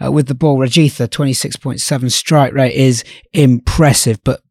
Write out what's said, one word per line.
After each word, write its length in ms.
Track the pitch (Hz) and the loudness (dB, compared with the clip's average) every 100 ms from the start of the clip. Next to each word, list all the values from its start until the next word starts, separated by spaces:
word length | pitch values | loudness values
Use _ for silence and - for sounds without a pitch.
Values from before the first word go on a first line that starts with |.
uh, 60 | 131 | -2
with 180 | 147 131 | -2 -2
the 60 | |
ball. 240 | 127 156 135 | -2 0 0
Rajitha, 520 | 131 165 147 - 120 | 0 2 2 0 -6
twenty-six 460 | - 143 123 104 - | -2 -2 -4 -6 -8
point 240 | 135 131 | -8 -8
seven 280 | - 143 127 | -4 -4 -2
strike 440 | - - 156 131 | -4 0 2 2
rate 220 | 139 127 | 0 -2
is 280 | - 131 117 - - _ | 2 0 0 -6 -18 _
impressive, 920 | 170 139 120 - - 151 - - 107 | 2 2 2 0 2 2 2 -2 -2
but 200 | - 131 _ | -4 -6 _